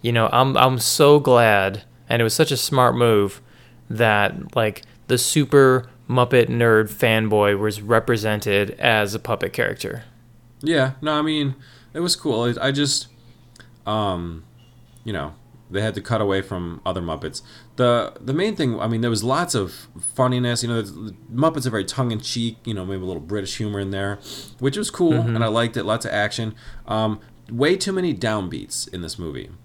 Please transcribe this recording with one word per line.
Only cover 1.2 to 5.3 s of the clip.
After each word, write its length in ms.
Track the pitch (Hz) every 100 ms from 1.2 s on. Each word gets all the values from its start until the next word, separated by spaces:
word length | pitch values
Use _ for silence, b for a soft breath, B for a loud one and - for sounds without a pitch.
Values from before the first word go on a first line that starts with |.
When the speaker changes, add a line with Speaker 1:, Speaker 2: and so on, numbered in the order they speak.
| 139 123 113 101 95 98 - - -
Speaker 1:
and 140 | 117
it 20 |
was 100 | 113 -
such 160 | 151
a 60 | 135
smart 380 | - 135 123 120
move, 460 | 120 107 101 - b b b b -
that, 640 | 110 113 107 101 - - 127
like, 280 | 110 - b b -
the 100 | 123
super 720 | -